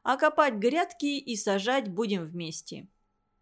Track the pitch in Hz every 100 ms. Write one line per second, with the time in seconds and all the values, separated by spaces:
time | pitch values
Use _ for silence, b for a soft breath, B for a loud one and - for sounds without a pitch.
0 | - 269 311 311 285 214 233 311 392 -
1 | 285 277 - 214 - 196 208 269 214 175
2 | 226 196 160 175 160 - - - - _
3 | _ _ _ _